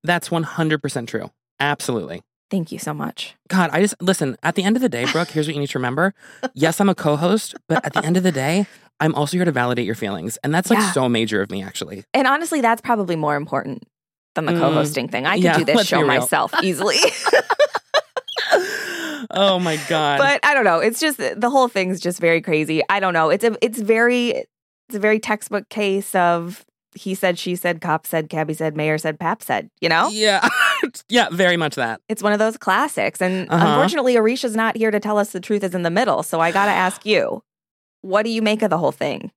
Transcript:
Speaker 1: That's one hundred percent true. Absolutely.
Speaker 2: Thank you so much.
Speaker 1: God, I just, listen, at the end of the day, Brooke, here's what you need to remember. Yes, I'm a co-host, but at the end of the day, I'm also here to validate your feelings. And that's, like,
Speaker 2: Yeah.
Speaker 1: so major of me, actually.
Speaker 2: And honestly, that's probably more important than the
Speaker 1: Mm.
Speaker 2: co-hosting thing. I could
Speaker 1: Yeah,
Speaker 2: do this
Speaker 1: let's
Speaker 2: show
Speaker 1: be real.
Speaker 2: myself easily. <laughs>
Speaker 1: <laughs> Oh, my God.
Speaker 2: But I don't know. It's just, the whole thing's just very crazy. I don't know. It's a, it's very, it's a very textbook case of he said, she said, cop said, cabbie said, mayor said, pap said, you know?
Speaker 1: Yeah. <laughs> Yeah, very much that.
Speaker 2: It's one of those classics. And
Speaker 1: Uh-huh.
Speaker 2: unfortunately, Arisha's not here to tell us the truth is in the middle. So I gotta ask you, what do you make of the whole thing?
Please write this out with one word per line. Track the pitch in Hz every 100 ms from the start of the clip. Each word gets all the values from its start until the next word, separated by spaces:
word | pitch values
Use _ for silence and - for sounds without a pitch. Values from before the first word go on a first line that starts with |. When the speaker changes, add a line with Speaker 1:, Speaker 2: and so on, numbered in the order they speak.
| 160
Speaker 1:
That's | 175 -
one | 170
hundred | 151 - 160 156
percent | 143 131 120
true. | 110 - _ _ _
Absolutely. | 143 143 - 120 78 87 _ _ _
Speaker 2:
Thank | 190 165
you | 165
so | -
much. | 151 147 - - - _
Speaker 1:
God, | 190 170
I | 156
just, | 202 -
listen, | 175 190 147 120
at | 156 175
the |
end | 190 233
of |
the | 254
day, | 120 123
Brooke, | 160 170
here's | 156 151
what | 147
you |
need | 143
to | 139
remember. | 127 131 190 - - - 262
Yes, | - 156 170
I'm | 202
a | 180
co-host, | 151 147 175 214 - - _
but | 160
at | 156
the | - 151
end | 180
of |
the | 185
day, | 143 135 175 202 - _ _
I'm | 156 143
also | 147 180
here | 175
to |
validate | 131 123 123 107
your | 113
feelings. | 107 98 92 -
And | 139
that's, | 160 185
like, | 220
Speaker 2:
Yeah. | 202
Speaker 1:
so | 151 127
major | 117 113 107
of | 98
me, | 95
actually. | 95 - 78 95 -
Speaker 2:
And | 262 262
honestly, | 285 330 311
that's | 233 226
probably | - 233 185 165
more | 151 147
important | 151 135 - - - _ _ _ _ -
than | 160
the |
Speaker 1:
Mm. | 170
Speaker 2:
co-hosting | 135 156 147 139 120
thing. | 117 139
I | 196
could |
Speaker 1:
Yeah, | 175 156
Speaker 2:
do | 156
this | 156
Speaker 1:
let's | 196
Speaker 2:
show | 147
Speaker 1:
be |
real. | 147 135
Speaker 2:
myself | 123 151 - 311
easily. | - 165 196 -
<laughs> | - - - - - - 571 - _ 587 - - - -
Speaker 1:
<laughs> | - - 370 - - 349 330 294 254
Oh, | - 196 185
my | 175 156 143
God. | 160 151 143
Speaker 2:
But | 277 285
I | -
don't | 277 208
know. | 165
It's | 220 233
just, | 311 277
the | 135 185 240
whole | 269 247
thing's | 202 185 185
just | 175 180
very | 170 165
crazy. | - 156 156 156 -
I | 202
don't | 190
know. | 170 160
It's | 190
a, | 233 214
it's | 240 233
very, | 208 226 240 247 240
it's | - - _ _ _ _ 208
a |
very | 208 214
textbook | 220 214 - 208 208
case | - 208 196 196
of | 190 175 170 170 196 _ _ _
he | - - 185
said, | 185 175
she | - 180
said, | 175 165
cop | 170 151 -
said, | 165 156
cabbie | 156 156
said, | 156 160 151
mayor | 156 156
said, | 156 156
pap | 165 196
said, | - 110 80 _
you | 165
know? | 165 262
Speaker 1:
Yeah. | 220 214 196 233
<laughs> | - - - 269 - _
Yeah, | 240 202
very | 170 185 175
much | 156 -
that. | 117 110 _
Speaker 2:
It's | 214
one | 202
of | 208
those | 220 220
classics. | - 190 294 - 101 -
And | 185 185 -
Speaker 1:
Uh-huh. | 170 165
Speaker 2:
unfortunately, | 147 185 330 254 240
Arisha's | 220 254 247 220
not | 226 226
here | 220
to | 208
tell | 208 208
us | 202
the | -
truth | - 208
is | 190
in | 180
the | 170
middle. | 175 240 151
So | - 165
I | 165
gotta | 180 202
ask | 185 185 - 214
you, | 196 - - _ _ _ _ _ _
what | 190 196
do | 220
you | 226
make | 220 214
of | 214
the | 165
whole | 151
thing? | - 143 127 -